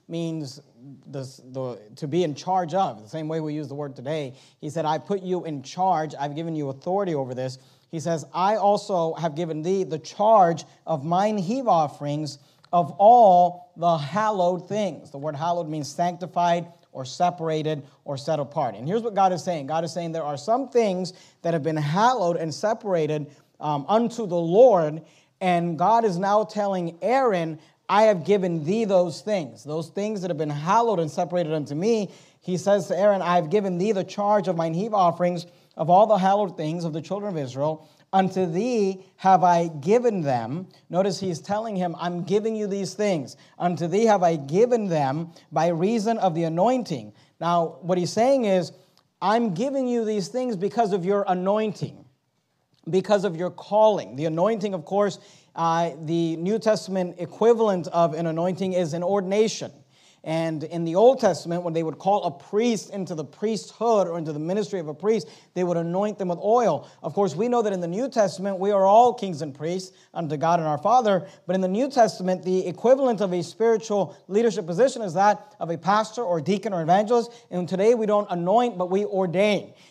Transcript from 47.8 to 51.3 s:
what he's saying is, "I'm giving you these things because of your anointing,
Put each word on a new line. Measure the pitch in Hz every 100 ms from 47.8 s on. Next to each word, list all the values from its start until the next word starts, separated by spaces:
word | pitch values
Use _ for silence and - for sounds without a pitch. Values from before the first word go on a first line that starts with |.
what | 175 180
he's | 170
saying | 214 247 277 220
is, | 185 160 - _ _ _ -
"I'm | 185 226 233
giving | 165 269 269 247
you | 240
these | 214 214 175
things | 254 254 190
because | 190 240 214
of | 196
your | 175 202
anointing, | 196